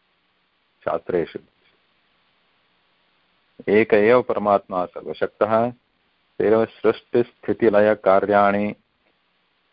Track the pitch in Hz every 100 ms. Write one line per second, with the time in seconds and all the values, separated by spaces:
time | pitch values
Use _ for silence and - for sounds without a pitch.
0 | _ _ _ _ _ _ _ _ - 82
1 | - 87 80 - - _ _ _ _ _
2 | _ _ _ _ _ _ _ _ _ _
3 | _ _ _ _ _ - - 104 110 104
4 | 107 127 117 101 104 98 - 92 87 -
5 | - 78 101 - 104 113 120 123 _ _
6 | _ _ _ - 101 110 113 - 107 -
7 | - 120 120 _ - 101 110 104 107 107
8 | 98 98 98 101 101 101 104 - _ _
9 | _ _ _ _ _ _ _